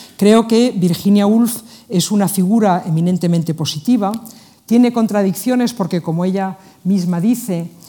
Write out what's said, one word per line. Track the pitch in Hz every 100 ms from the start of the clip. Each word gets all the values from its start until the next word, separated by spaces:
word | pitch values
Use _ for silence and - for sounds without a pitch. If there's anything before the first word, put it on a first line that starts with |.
| - -
creo | 202 226 226
que | 226 247
Virginia | 208 175 165 202 202 202
Woolf | 226 233 - - - -
es | 180 -
una | 208 190
figura | - 180 226 208 175 -
eminentemente | 160 175 180 175 170 160
positiva. | 156 147 147 240 247 196 226 - - - _
Tiene | - 233 240
contradicciones | 240 220 208 190 170 254 254 240
porque, | - 175 180
como | 165 160
ella | 185 196 190 - - -
misma | 180 196 175 175
dice | 214 240 - 170 170 -